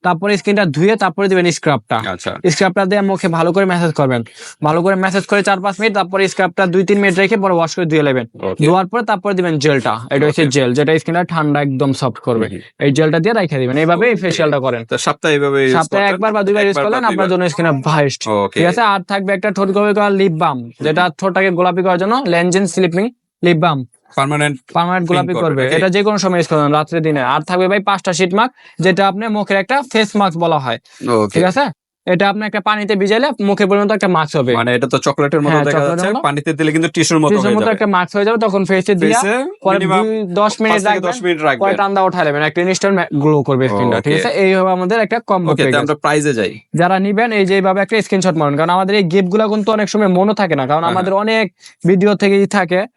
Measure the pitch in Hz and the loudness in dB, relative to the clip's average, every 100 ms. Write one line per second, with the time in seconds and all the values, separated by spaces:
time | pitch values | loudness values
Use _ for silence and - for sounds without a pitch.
0 | 180 170 196 202 - 202 190 143 190 220 | -2 -2 0 -2 0 0 0 2 2 2
1 | 190 175 196 185 180 170 - 135 - 117 | 0 0 0 2 2 0 0 -2 -2 -4
2 | 104 90 - 90 180 160 196 180 196 202 | -4 -6 -8 -2 -2 2 0 0 0 0
3 | 196 190 196 165 165 175 196 175 170 156 | 0 -2 -2 0 0 2 0 0 -2 0
4 | 139 123 117 - - - 151 160 175 190 | 0 0 -4 -14 -20 -4 -2 0 0 0
5 | 190 190 - 202 202 196 196 190 220 202 | 0 -2 0 0 0 0 -2 -2 -2 -2
6 | 180 190 190 - 180 175 190 175 180 202 | -2 0 -2 0 -2 0 0 2 2 2
7 | 202 175 196 220 196 175 160 - 175 156 | 2 2 2 2 0 0 0 -2 0 2
8 | 147 127 117 - 98 95 151 180 185 233 | 2 0 -4 -8 -8 0 2 2 0 -4
9 | 226 202 202 190 180 156 147 139 120 110 | -2 -2 -2 -2 0 0 2 0 0 -4
10 | 117 139 151 147 151 135 127 123 147 160 | -2 0 0 2 0 2 0 0 2 0
11 | - 170 180 165 151 143 143 131 139 131 | 0 -4 -2 -2 0 0 -2 -2 -2 0
12 | 131 110 - 117 110 95 - _ 143 135 | -2 -4 -4 -2 -2 -6 -16 _ 0 2
13 | 156 165 170 226 180 143 127 135 160 175 | 2 2 0 0 -2 -2 -2 0 0 2
14 | 233 208 185 165 156 147 131 120 117 127 | 2 0 -2 0 0 0 -2 -4 -4 -4
15 | - 151 170 147 143 139 135 131 156 196 | -2 -2 0 0 2 2 2 2 0 0
16 | 202 185 214 214 196 208 202 175 202 247 | 0 0 -2 0 0 0 0 0 -2 0
17 | 240 190 190 185 180 156 170 139 135 156 | -2 -2 0 0 -2 0 0 0 0 0
18 | 143 127 - 104 101 - 170 180 226 196 | 0 -2 -4 -2 0 0 0 2 0 0
19 | 180 202 190 196 214 190 196 196 208 202 | -4 -6 -2 -2 -2 -2 -2 0 0 2
20 | 208 196 196 156 170 131 117 - 147 156 | 0 2 0 0 -2 -2 -10 -6 -2 0
21 | 175 147 190 185 190 175 180 175 190 180 | 0 0 -4 0 0 2 0 0 0 0
22 | 190 247 262 170 180 180 196 - 180 170 | 0 -2 0 0 2 0 0 0 0 0
23 | 220 - _ _ 175 165 170 143 123 _ | -4 -6 _ _ 0 2 2 -2 -6 _
24 | _ - 139 147 147 135 _ 170 175 185 | _ -4 -2 0 -2 -2 _ -2 0 -2
25 | 170 180 175 180 165 139 131 160 190 185 | 0 0 0 -2 -2 0 0 2 2 2
26 | 202 208 190 180 160 156 147 151 151 170 | 0 0 0 0 0 0 2 0 0 -2
27 | 160 147 127 143 151 180 185 202 202 196 | -2 0 0 -2 0 0 0 0 0 -2
28 | 196 165 185 196 247 _ - _ 170 180 | -2 -2 0 2 0 _ -20 _ 0 2
29 | 196 190 226 214 196 196 190 269 262 220 | 0 0 -4 -4 0 -2 0 -2 -2 -2
30 | 214 208 202 165 170 156 131 113 _ - | 0 2 0 0 0 0 -2 -6 _ -12
31 | - 117 104 165 180 185 160 143 _ _ | -2 0 2 2 0 2 -2 -4 _ _
32 | - 180 202 202 214 208 208 214 202 208 | -2 0 0 0 -4 -4 -2 -2 0 0
33 | 196 220 277 254 202 202 202 202 202 214 | 2 2 0 -2 -2 2 2 2 2 0
34 | 196 175 156 160 127 117 117 123 123 143 | 2 2 0 0 0 2 2 0 0 0
35 | - 139 143 160 147 156 147 156 143 170 | 0 0 0 0 2 2 2 0 0 0
36 | 185 226 151 143 147 156 156 156 160 170 | -2 0 -2 -2 -4 -2 0 0 0 0
37 | 156 165 151 208 196 208 214 214 214 196 | 0 2 2 2 2 0 0 0 0 0
38 | 180 208 202 226 220 196 180 190 180 196 | -2 -2 0 0 0 0 0 0 2 0
39 | 160 226 196 240 285 403 190 196 185 190 | 2 2 0 -2 -4 -4 -2 0 0 0
40 | 220 220 202 175 208 208 220 214 196 208 | 0 -4 -4 0 0 0 0 0 0 -2
41 | 185 - 180 165 156 127 196 196 202 196 | -2 -4 -2 -2 0 0 0 0 0 0
42 | 190 180 156 147 151 151 175 185 196 196 | 0 0 -2 0 -2 0 -2 0 0 0
43 | 170 147 147 147 135 135 131 104 120 117 | -2 0 2 2 2 0 0 0 0 0
44 | 131 - - 175 190 190 185 185 180 226 | 0 0 0 0 2 2 2 0 0 0
45 | 214 233 - 190 165 143 139 143 147 147 | 0 -2 0 0 0 0 2 2 0 -2
46 | 151 151 147 120 98 - _ 151 175 190 | 0 0 0 0 -2 -4 _ 0 2 2
47 | 196 202 233 214 190 196 190 190 196 220 | 0 0 0 0 0 2 0 0 0 -2
48 | - 196 185 160 147 143 165 180 190 208 | 0 0 0 0 0 0 0 0 0 0
49 | 180 185 180 208 220 214 202 214 208 214 | 2 0 0 0 0 0 0 0 0 0
50 | 208 180 202 214 190 147 131 151 165 185 | 2 2 2 0 0 0 0 0 0 -2
51 | 185 190 214 226 208 _ - _ 170 190 | 0 -2 0 -2 -2 _ -20 _ 0 2
52 | 208 202 202 196 196 208 175 180 214 | 2 2 2 2 2 0 0 -2 -4